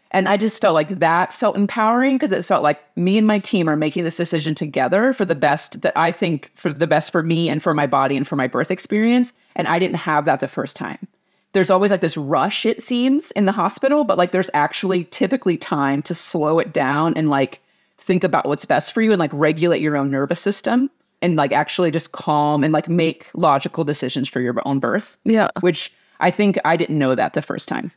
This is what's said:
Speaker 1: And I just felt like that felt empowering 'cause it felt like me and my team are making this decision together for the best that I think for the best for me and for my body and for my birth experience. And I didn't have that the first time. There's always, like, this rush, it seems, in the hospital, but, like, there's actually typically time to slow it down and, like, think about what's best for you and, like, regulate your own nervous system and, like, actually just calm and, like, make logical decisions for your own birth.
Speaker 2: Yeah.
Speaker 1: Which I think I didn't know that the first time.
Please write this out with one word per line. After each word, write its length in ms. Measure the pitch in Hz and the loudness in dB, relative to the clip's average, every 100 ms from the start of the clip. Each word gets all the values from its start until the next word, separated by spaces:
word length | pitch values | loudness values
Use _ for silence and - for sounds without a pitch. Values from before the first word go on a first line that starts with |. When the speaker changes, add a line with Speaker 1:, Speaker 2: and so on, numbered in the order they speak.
| _ | _
Speaker 1:
And 180 | 170 185 | -2 0
I 80 | 202 | 0
just 240 | 220 - | 0 2
felt 140 | 202 160 | 2 2
like 240 | 156 185 | 0 0
that 340 | 165 170 185 | 2 2 -2
felt 240 | - 214 202 | -2 -2 0
empowering 600 | 202 233 220 240 269 262 | -2 0 0 2 2 2
'cause 140 | 302 | 0
it 140 | 185 - | -2 0
felt 180 | 165 | 0
like 160 | 147 147 _ - | 2 -2 _ -2
me 220 | 180 214 | 2 4
and 100 | 214 | 4
my 120 | 208 | 2
team 280 | - 196 160 | 0 0 2
are 80 | 151 | 0
making 280 | 156 180 170 | 0 -2 -2
this 100 | - | -2
decision 380 | 170 165 151 156 | -2 -2 -2 -4
together 560 | 151 139 131 190 254 | -4 -2 2 2 2
for 120 | 254 185 | 0 -2
the 100 | 151 | 2
best 460 | 151 151 - - | 2 2 -2 -4
that 100 | - - | -2 2
I 140 | 170 | 0
think 400 | - 170 151 - - | 0 -2 -2 -6 -8
for 160 | 170 | -6
the 160 | 147 160 | -2 2
best 240 | 156 - | 2 0
for 100 | 175 | 0
me 260 | 160 165 165 | 0 0 0
and 120 | 151 | 0
for 120 | 175 | 0
my 120 | 151 139 | 0 2
body 280 | 135 135 139 | 2 2 0
and 100 | 139 | -2
for 100 | 143 | -2
my 100 | 127 | -2
birth 220 | 123 156 | -2 -2
experience. 600 | - - 214 226 247 247 - _ - | -4 -2 0 2 2 0 -4 _ -6
And 120 | 139 | -2
I 100 | 170 | 0
didn't 180 | 180 160 | 0 -2
have 280 | 165 151 151 | -2 0 2
that 140 | 139 | 0
the 80 | 135 | -2
first 300 | - - - | -6 -6 -6
time. 220 | 165 - - _ _ _ _ | -10 -12 -18 _ _ _ _
There's 180 | 190 185 | 0 2
always, 200 | 185 202 | 4 2
like, 100 | 190 | 2
this 160 | 165 156 | 0 -2
rush, 480 | 139 147 175 - 220 | -2 0 0 0 -2
it 160 | - | -2
seems, 480 | - 247 254 285 - | -2 0 2 0 -2
in 140 | - 190 | -2 0
the 80 | |
hospital, 500 | 202 180 - 269 294 | 0 -2 0 0 2
but, 140 | 247 - | 2 2
like, 140 | 175 | 2
there's 180 | 185 180 | 0 0
actually 520 | 147 147 - 185 180 165 | 0 0 0 -2 -2 -2
typically 500 | - 196 262 190 165 | -2 0 0 0 -2
time 440 | - 151 139 143 | -2 0 0 0
to 100 | - | -2
slow 460 | 170 - 170 147 165 | -4 -2 0 2 2
it 140 | 160 | 0
down 400 | 156 135 147 165 156 | 0 0 0 0 0
and, 140 | 156 | 0
like, 320 | 139 135 - _ _ _ _ | 2 0 -4 _ _ _ _
think 260 | - 180 180 | -2 0 2
about 200 | 156 139 | 0 0
what's 200 | 147 - | -2 0
best 280 | 123 - | 0 0
for 80 | 233 | 0
you 100 | 220 | 2
and, 60 | 196 | 2
like, 100 | 151 | 0
regulate 480 | 143 156 156 175 165 | 0 0 2 2 2
your 140 | 151 143 | 0 0
own 160 | 139 | 0
nervous 300 | 135 139 170 | 0 -2 -2
system 480 | 196 - 214 247 269 _ _ _ | -2 -2 0 0 0 _ _ _
and, 160 | 175 156 | 0 2
like, 160 | 139 | 2
actually 380 | 143 151 - 175 | 0 0 0 0
just 200 | 160 - | 0 -4
calm 500 | - - 147 147 151 | -6 -2 2 2 2
and, 100 | 151 | 2
like, 160 | 156 170 | 0 0
make 400 | 170 160 - - - | 0 0 -2 -10 0
logical 500 | 165 139 170 - 147 | 2 2 0 -4 -4
decisions 420 | 147 127 139 131 | -2 -4 -4 -4
for 140 | 127 | -2
your 140 | 123 123 - | -2 -2 -2
own 140 | 139 | -2
birth. 360 | 120 185 - - | 0 -2 -4 -6
Speaker 2:
Yeah. 240 | - 220 190 - | 0 2 2 0
Speaker 1:
Which 320 | 180 160 - _ _ - | 0 0 -4 _ _ -2
I 120 | 180 | 0
think 260 | - 202 175 | 2 2 2
I 140 | 151 170 | 0 0
didn't 200 | - 151 | 0 0
know 160 | 131 127 | 0 2
that 180 | 104 | 0
the 80 | - | -2
first 260 | - - - | -6 -6 -6
time. 240 | - 175 | -6 -8